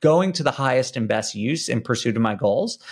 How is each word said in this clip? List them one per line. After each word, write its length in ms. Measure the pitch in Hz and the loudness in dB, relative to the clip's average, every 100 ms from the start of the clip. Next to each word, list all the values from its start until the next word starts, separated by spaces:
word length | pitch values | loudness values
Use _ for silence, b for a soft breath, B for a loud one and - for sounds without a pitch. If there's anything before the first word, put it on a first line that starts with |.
going 320 | 156 165 190 | 4 4 2
to 100 | 175 | 0
the 80 | 143 | -2
highest 440 | - 135 127 127 127 | 0 0 0 0 -2
and 120 | 107 | 0
best 260 | 110 107 | 0 -2
use 340 | 104 113 160 - | -4 -4 -2 -2
in 140 | 117 | -4
pursuit 340 | - 117 120 113 | 0 -2 0 0
of 60 | |
my 120 | 113 104 | 0 2
goals? 420 | 101 113 233 - B | 0 2 -2 -6 B